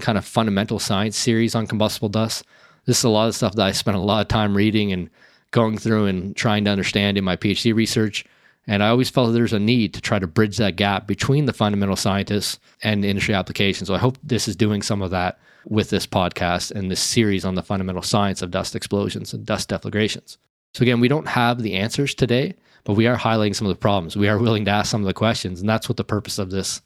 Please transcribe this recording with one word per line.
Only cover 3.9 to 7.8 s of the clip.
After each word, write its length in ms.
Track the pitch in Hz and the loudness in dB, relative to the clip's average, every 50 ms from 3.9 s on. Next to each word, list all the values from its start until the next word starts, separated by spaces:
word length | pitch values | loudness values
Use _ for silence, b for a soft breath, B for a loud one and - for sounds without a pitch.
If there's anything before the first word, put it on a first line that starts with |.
| 101 | -2
a 40 | 95 | 0
lot 220 | 90 104 104 110 101 | 0 0 0 0 0
of 60 | - | 0
time 280 | - 113 107 101 98 | 0 0 2 2 2
reading 360 | 98 104 110 101 107 104 101 95 | 2 2 2 2 2 0 0 -2
and 180 | 90 85 - b b b b b b b b | -4 -6 -8 b b b b b b b b
going 280 | - 120 113 110 110 107 | 2 2 2 2 0 -2
through 280 | - 113 110 107 104 | -2 0 2 2 2
and 280 | 98 92 92 87 98 95 | 0 0 -2 -4 -6 -6
trying 300 | - - 117 104 107 104 | -2 0 0 0 2 2
to 60 | 104 | 2
understand 460 | 101 98 92 - - 104 101 101 98 | 0 0 0 0 0 0 0 2 0
in 80 | 101 95 | 0 0
my 120 | 92 90 | 0 -2
P 140 | - - 104 | 0 0 0
H 120 | 92 - - | 0 2 2
D 100 | 117 107 | 2 2
research. 520 | 113 | 2